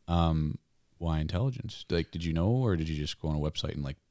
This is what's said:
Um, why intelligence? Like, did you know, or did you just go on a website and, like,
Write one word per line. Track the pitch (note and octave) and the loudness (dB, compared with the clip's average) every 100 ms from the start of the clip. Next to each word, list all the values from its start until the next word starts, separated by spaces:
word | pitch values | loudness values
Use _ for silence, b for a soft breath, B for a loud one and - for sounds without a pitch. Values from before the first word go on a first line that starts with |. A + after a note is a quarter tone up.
| - | 0
Um, | E2+ E2 D#2+ D#2 - - _ _ _ | 4 4 4 0 -4 -12 _ _ _
why | E2+ D#2 | -2 0
intelligence? | D#2 F2+ C3 A#2+ A#2+ - - | 0 0 -2 -2 -8 -12 -2
Like, | E2+ - | -2 -2
did | - | -4
you | E2+ | -2
know, | D#2+ F2+ | 2 2
or | B2 B2 F2 | 2 2 2
did | D#2+ | 0
you | D2+ | -2
just | D2 - | -4 -4
go | D#2+ | -2
on | D2+ | 0
a | |
website | D2+ - D2+ | 0 -2 -4
and, | D2 | -4
like, | C#2 C#2+ _ | -6 -8 _